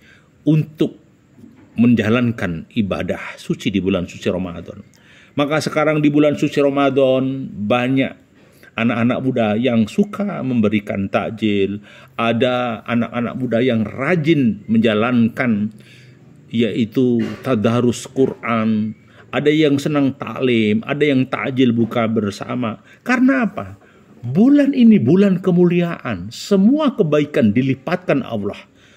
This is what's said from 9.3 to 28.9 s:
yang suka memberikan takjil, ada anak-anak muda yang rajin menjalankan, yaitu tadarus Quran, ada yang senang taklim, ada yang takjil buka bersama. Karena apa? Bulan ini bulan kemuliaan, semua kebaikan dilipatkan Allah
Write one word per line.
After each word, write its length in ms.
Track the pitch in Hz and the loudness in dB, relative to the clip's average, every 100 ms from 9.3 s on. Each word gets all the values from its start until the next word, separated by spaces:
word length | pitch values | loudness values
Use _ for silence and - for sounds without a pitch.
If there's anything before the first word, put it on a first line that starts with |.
| 123 110 107 | 0 0 0
yang 320 | 127 117 104 | 0 0 0
suka 560 | - 202 - 202 160 | 0 -2 -2 -6 -6
memberikan 640 | 131 123 104 107 - 104 98 | -2 0 2 0 -4 -6 -2
takjil, 720 | 113 85 110 110 101 95 101 - - - - | -2 -4 -4 -2 0 -2 -4 -12 -20 -14 -4
ada 640 | 117 117 127 123 123 107 | -2 0 0 0 -4 -6
anak-anak 500 | - 117 110 - 113 131 | -4 -2 -2 -4 -6 -6
muda 240 | 123 117 | -4 0
yang 160 | 127 113 107 | 0 0 -2
rajin 720 | - 139 180 147 156 120 95 - | -4 -2 0 2 2 0 -2 0
menjalankan, 1040 | 113 110 107 120 123 113 - 127 104 107 - - - - - - - - | 2 2 2 2 2 0 0 0 0 -2 -8 -20 -20 -20 -20 -20 -20 -6
yaitu 720 | 113 113 120 107 135 123 120 107 104 | -2 -2 -2 -2 0 2 0 -2 -6
tadarus 640 | 131 120 113 120 120 113 - | -4 0 0 2 0 -2 -4
Quran, 840 | 135 131 - 117 117 110 110 107 - _ - - | 0 0 -2 -4 -2 0 0 -2 -8 _ -20 -8
ada 200 | 127 147 | -2 0
yang 240 | 156 147 139 | 2 2 2
senang 400 | 160 147 135 135 | 0 0 -2 -2
taklim, 640 | - 117 131 117 107 110 123 | -10 -4 0 2 2 0 -2
ada 160 | 143 | -2
yang 240 | 147 131 127 | 0 0 0
takjil 440 | - 110 127 127 113 | -4 -4 0 2 2
buka 320 | 113 123 113 | 0 0 -2
bersama. 720 | 110 104 - - 123 117 110 _ - | 0 -2 -4 -8 -6 -6 -8 _ -10
Karena 400 | - 254 254 269 | -4 2 2 2
apa? 320 | 214 - 98 98 _ _ _ - | -2 -6 -14 -16 _ _ _ -14
Bulan 480 | 117 143 247 285 277 | -4 2 4 4 4
ini 240 | 277 233 202 | 6 6 6
bulan 480 | 120 185 202 180 | 6 4 4 2
kemuliaan, 880 | 190 175 175 175 170 165 131 95 95 | 2 4 4 2 -2 -4 -8 -8 -10
semua 640 | - - 196 202 294 294 - | -10 0 4 4 4 0 0
kebaikan 560 | 160 151 147 156 113 | 0 0 0 2 2
dilipatkan 720 | 107 135 127 - 180 - 143 | 2 0 -2 -4 -4 -2 -2
Allah 320 | - 113 101 - - _ _ | -2 -6 -6 -10 -18 _ _